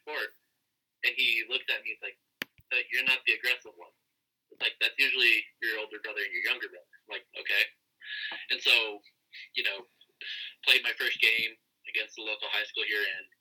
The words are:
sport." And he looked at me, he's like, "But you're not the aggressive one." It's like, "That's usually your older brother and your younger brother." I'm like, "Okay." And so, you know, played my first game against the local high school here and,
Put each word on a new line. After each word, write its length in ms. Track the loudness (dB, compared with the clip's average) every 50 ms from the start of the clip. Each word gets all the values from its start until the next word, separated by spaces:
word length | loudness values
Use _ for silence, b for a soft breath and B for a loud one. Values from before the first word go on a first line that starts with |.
sport." 320 | -6 -6 -6 -4 -4 -6 -8 _ _ _ _ _ _ _ _ _ _ _ _ _ -2
And 80 | 0 2
he 300 | 2 2 2 2 2 0 -2
looked 200 | -4 -4 -2 -2
at 140 | -4 -2 -4
me, 80 | -8 -10
he's 80 | -10
like, 160 | -12 -14 -14 _ _ _ _ -12 -12 -12 _ _ -6 -2
"But 180 | -2 -2 -2 0
you're 140 | -2 0 2
not 180 | 2 2 2 2
the 80 | 0 0
aggressive 440 | 2 0 0 -2 -2 -4 -14 -20
one." 160 | -20 -20 -20 _ _ _ _ _ _ _ _ _ _ _ -18
It's 100 | -8 -4
like, 160 | -4 -4 0 0
"That's 160 | -2 0 2
usually 480 | 2 2 2 4 4 6 6 6 4 2 -2 _ -6
your 160 | -4 -4 -2 -4
older 200 | -6 -8 -10 -10
brother 240 | -10 -8 -6 -4 -4
and 100 | -4 -4
your 100 | -4 -2
younger 220 | -2 -2 -4 -6 -12
brother." 180 | -12 -16 -20 _
I'm 200 | -20 -20 _ -12 -12
like, 140 | -12 -12 _ -14
"Okay." 260 | -8 -4 0 2 2 2 0 -2 _ _ _ _ _ B B B B B B B B B B
And 120 | -2 0
so, 420 | 4 4 4 4 4 2 -4 -10 _ _ _ _ _ _ B B B B B
you 100 | -2 -2
know, 220 | -2 -2 -6 -10 _ _ _ _ _ _ -14 B B B B B B B B 4
played 160 | 6 6 6
my 120 | 4 0 -2
first 260 | 0 0 -2 2 4
game 340 | 4 6 6 4 0 -2 -6 _ _ _ _ _ -10
against 280 | -6 -4 -4 -4 -4 -6
the 80 | -6 -6
local 260 | -6 -6 -6 -4 -4
high 140 | -2 -2 -2
school 180 | -2 -4 -4 -2
here 180 | 0 0 0 0
and, 220 | -2 -4 -6 -10 _ _ _